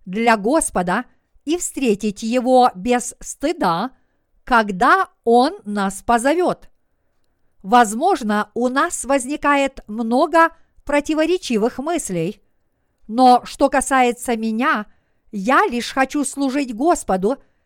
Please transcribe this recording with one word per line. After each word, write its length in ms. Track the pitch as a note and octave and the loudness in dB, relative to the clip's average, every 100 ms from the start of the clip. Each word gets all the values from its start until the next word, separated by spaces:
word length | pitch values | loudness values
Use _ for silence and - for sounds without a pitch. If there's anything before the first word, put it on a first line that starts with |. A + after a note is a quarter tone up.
| - | -12
для 320 | F#3 A#3 A3+ | -4 0 0
Господа 680 | G3 D#4+ - G3+ F3+ F#3+ B3 _ _ _ - | 2 0 0 -4 -2 -4 -6 _ _ _ -6
и 120 | F4 | -6
встретить 640 | - - C4 G#3 A3 G3 | -6 -4 -2 0 -2 -6
Его 480 | A3+ B3 A#3+ B3+ B3 F#3 | -4 -2 2 4 4 0
без 400 | G3 A#3+ - - | -2 -2 -2 -12
стыда, 760 | - - C#4 F4 F#3 E3 A#3+ - _ _ _ _ | -16 -6 -4 -2 -2 -2 -4 -10 _ _ _ _
когда 640 | - A#3+ G#3+ F#3 B3+ F#4 F4+ _ | 0 0 2 0 2 4 2 _
Он 320 | - A#3 C4+ G4+ G#3 | 2 4 4 -2 -8
нас 380 | G#3 G3 - | -4 -4 -6
позовет? 640 | - A#3 B3 D#4+ E4+ F3+ - _ _ _ _ _ _ _ _ _ | 0 0 2 0 0 -2 -10 _ _ _ _ _ _ _ _ _
Возможно, 880 | F#3+ A#3+ A3+ A3 E4+ F4 G#3+ G#3 G3+ | 2 4 4 2 0 0 -2 -4 -4
у 140 | - B3 | -2 -2
нас 360 | C4 E4 - | 0 -2 -4
возникает 760 | A#3 C#4 B3 D4 D4 C#4+ C#4 C4+ - | -2 -2 -2 -4 0 2 0 -4 -12
много 680 | G#3+ A3+ B3 E4 E4 E4 - _ _ - | -8 -2 0 2 4 2 0 _ _ -4
противоречивых 920 | C#4+ D4 D#4 D#4+ F4+ - A3+ A3+ - | -2 0 -2 0 -2 -2 -2 -2 -4
мыслей – 600 | C#4+ F4 - F3 E3 G#3 _ _ _ _ _ _ - | -6 -6 -4 -4 -4 -8 _ _ _ _ _ _ -10
но 340 | A3 B3+ B3 | 4 6 6
что 260 | - - C#4 | 2 -2 0
касается 680 | C#4 - C4+ B3 A#3+ - A#3 | 0 0 2 2 0 -4 -4
меня, 480 | A3+ A3 C4+ C4+ G#3 _ _ _ _ | -4 -2 0 -2 -4 _ _ _ _
я 320 | G#3+ F#3+ C#4+ G4+ | -8 0 2 2
лишь 260 | A#3+ A3+ | -2 -6
хочу 320 | - C4 D4 | -2 -2 -2
служить 500 | C4 - C#4 C4+ C4 | -6 -2 -2 -2 -6
Господу 640 | G#3+ D4+ E4 - F#3+ F#3+ C4+ _ _ | -2 0 0 0 -2 0 -4 _ _